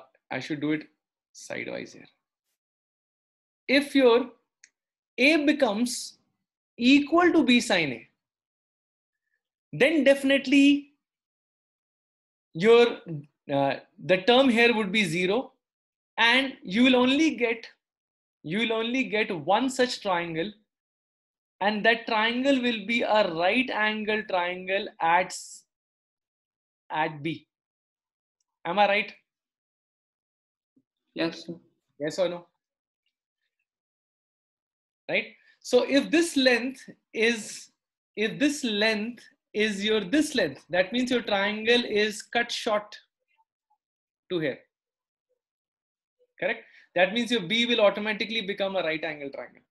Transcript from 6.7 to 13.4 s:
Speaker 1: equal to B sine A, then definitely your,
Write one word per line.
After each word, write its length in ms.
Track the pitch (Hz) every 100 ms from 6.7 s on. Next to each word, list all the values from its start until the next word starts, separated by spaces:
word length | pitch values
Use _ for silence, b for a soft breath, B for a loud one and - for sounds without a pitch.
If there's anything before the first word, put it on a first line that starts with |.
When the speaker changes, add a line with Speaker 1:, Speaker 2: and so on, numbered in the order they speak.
| -
Speaker 1:
equal 560 | 240 285 285 339 349
to 120 | 330
B 160 | 247 240
sine 320 | - 180 147
A, 160 | 117 - _ _ _ _ _ _ _ _ _ _ _ _ _ _ _ _
then 320 | 151 277 320
definitely 880 | 262 277 269 277 269 277 277 285 - _ _ _ _ _ _ _ _ _ _ _ _ _ _ _ _
your, 440 | 160 214 233 233 - - 151 - _